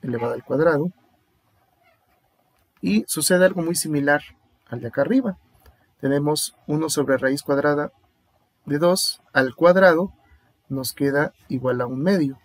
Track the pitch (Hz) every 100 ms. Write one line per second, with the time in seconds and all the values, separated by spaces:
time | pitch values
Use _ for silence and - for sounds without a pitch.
0 | - 120 120 117 - 131 165 147 170 -
1 | _ _ _ _ _ _ _ _ _ _
2 | _ _ _ _ _ _ _ _ - 208
3 | - - 147 180 185 190 165 170 156 147
4 | 139 147 - - _ _ _ 120 123 -
5 | 139 254 247 185 _ _ - _ _ _
6 | 139 143 147 151 - _ - 151 160 151
7 | 135 131 131 139 - 139 147 147 147 _
8 | _ _ _ _ _ _ - 147 170 185
9 | - - _ - 131 - 170 180 190 165
10 | 185 - _ _ _ _ _ 135 127 -
11 | 139 139 156 _ _ 127 127 123 123 131
12 | 160 196 143 135